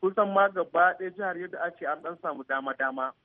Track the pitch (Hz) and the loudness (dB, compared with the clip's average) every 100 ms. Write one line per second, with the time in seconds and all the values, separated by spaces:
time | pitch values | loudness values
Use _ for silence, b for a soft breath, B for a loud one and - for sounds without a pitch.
0 | 190 196 202 196 196 185 170 165 180 180 | 0 2 2 6 4 2 -2 4 4 4
1 | 185 180 196 175 180 180 170 170 151 151 | -8 -4 -6 -4 -8 -6 -6 -6 -6 -6
2 | 156 170 170 143 135 135 135 135 135 131 | -6 -8 -6 -8 -4 -4 -4 -4 -4 -2
3 | 131 - | -6 -8